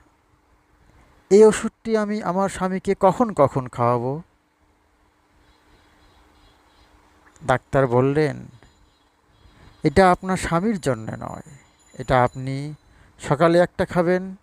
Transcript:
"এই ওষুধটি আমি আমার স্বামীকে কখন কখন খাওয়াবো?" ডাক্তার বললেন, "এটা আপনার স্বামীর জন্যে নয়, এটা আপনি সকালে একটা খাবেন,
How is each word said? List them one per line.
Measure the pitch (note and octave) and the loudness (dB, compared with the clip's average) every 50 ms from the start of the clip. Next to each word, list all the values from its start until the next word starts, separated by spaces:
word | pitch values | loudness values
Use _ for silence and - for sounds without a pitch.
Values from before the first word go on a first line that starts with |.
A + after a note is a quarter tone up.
| _ _ _ _ _ _ _ _ _ _ _ _ _ _ _ _ _ _ _ _ _ _ _ _ _ _ | _ _ _ _ _ _ _ _ _ _ _ _ _ _ _ _ _ _ _ _ _ _ _ _ _ _
"এই | F#3+ G#3 A3 | 6 8 8
ওষুধটি | G#3+ G3+ - - A3 - _ _ A3+ A3 | 8 6 4 -2 -8 -10 _ _ -4 -2
আমি | G#3+ G#3 G#3 G#3+ G#3+ - | -2 -2 -4 -6 -6 -6
আমার | F3 F3 F#3+ G3 F#3 | -4 -4 -2 -4 -4
স্বামীকে | - - F#3 F#3+ F#3+ F#3 - G3 F#3+ - | -4 -6 -6 -4 -4 -4 -2 -4 -2 2
কখন | - F#3+ F3 - B3 A3 F3+ | 2 2 2 2 0 -2 2
কখন | - C#3+ B2+ - C#3 B2+ B2 | 2 2 2 2 -4 -8 -8
খাওয়াবো?" | - - A#2+ A#2+ B2 A#2+ A#2 B2+ C#3 D#3+ F3 - _ _ _ _ _ _ _ _ _ _ _ _ _ _ _ _ _ _ _ _ _ _ _ _ _ _ _ _ _ _ _ _ _ _ _ _ _ _ _ _ _ _ _ _ _ _ _ _ _ _ _ _ _ _ _ _ _ _ _ _ _ _ D#3 | -6 -2 0 0 0 0 -2 -6 -8 -8 -12 -16 _ _ _ _ _ _ _ _ _ _ _ _ _ _ _ _ _ _ _ _ _ _ _ _ _ _ _ _ _ _ _ _ _ _ _ _ _ _ _ _ _ _ _ _ _ _ _ _ _ _ _ _ _ _ _ _ _ _ _ _ _ _ -4
ডাক্তার | C3+ B2+ B2 - _ - C3+ C3+ | -4 -2 -2 -4 _ 0 0 0
বললেন, | B2 A#2 B2 C3 C#3 C#3+ D3+ D#3 C#3+ B2+ B2 B2 B2+ - - - _ _ _ _ _ _ _ _ _ _ _ _ _ _ _ _ - _ _ - - - _ - | 2 2 2 2 2 0 0 -2 -2 -4 -8 -14 -18 -20 -20 -20 _ _ _ _ _ _ _ _ _ _ _ _ _ _ _ _ -20 _ _ -20 -20 -20 _ -4
"এটা | D#3 C3+ G3 F#3+ F3+ | 0 4 4 6 6
আপনার | F3+ - - F#3 F#3+ | 4 2 -2 -4 -6
স্বামীর | E3+ - - E3 E3+ F#3 A3+ A3 F3+ | -4 -4 -4 -4 -2 -2 -2 -4 -4
জন্যে | - C#3+ B2 A2 A2 A2+ A#2 | -4 -4 -4 -4 -6 -10 -12
নয়, | A#2 B2 - - - - D3+ C#3 - _ _ _ _ _ _ _ - | -12 -12 -12 -12 -14 -16 -20 -20 -20 _ _ _ _ _ _ _ -14
এটা | B2+ - C#3 B2+ B2 | -4 0 2 2 2
আপনি | B2 - C3 C3 C3+ C3+ C3+ C#3+ D3+ D3+ - _ _ _ _ _ _ _ _ | 0 -2 -6 -8 -8 -8 -8 -10 -10 -14 -16 _ _ _ _ _ _ _ _
সকালে | - - D3 C3+ E3 E3 E3+ F3 | -4 -4 0 2 2 4 4 4
একটা | F3+ - - - F#3 | 2 2 -2 -6 -6
খাবেন, | - - F3 E3+ E3+ F3+ F3+ F#3+ F#3+ F#3+ - | -4 -2 -2 0 0 0 -2 -4 -8 -14 -16